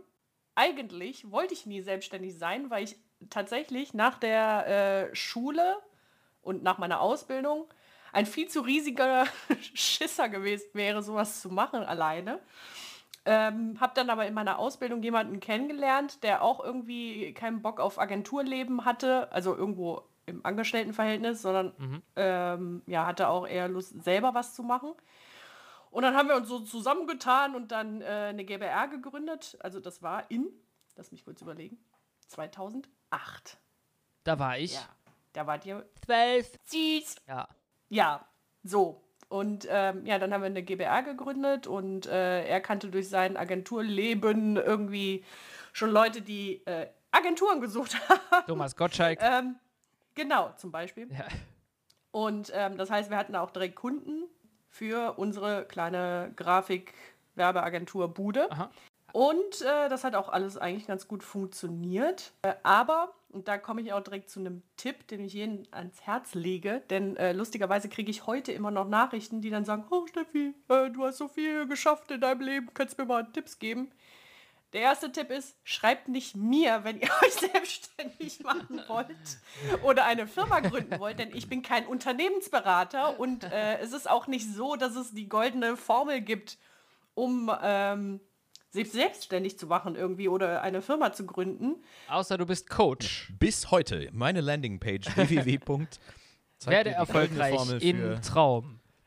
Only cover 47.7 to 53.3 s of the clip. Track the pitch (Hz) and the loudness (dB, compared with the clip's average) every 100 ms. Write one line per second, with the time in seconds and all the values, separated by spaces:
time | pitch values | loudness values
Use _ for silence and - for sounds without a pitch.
47.7 | 208 254 - - 381 - 359 - 160 143 | -4 -4 -2 6 6 8 4 4 0 -2
48.7 | - 170 - 170 165 233 254 254 247 _ | 0 0 4 2 4 4 4 2 -6 _
49.7 | _ _ _ _ - 294 269 170 - 185 | _ _ _ _ -8 0 2 2 -4 -10
50.7 | 160 180 - 240 135 - - - _ _ | -8 -8 -10 -12 -10 -8 -10 -14 _ _
51.7 | _ _ _ _ 214 214 208 208 - 196 | _ _ _ _ -4 -2 -2 -4 -2 -2
52.7 | 190 190 214 208 208 202 | -2 -2 0 0 -2 -2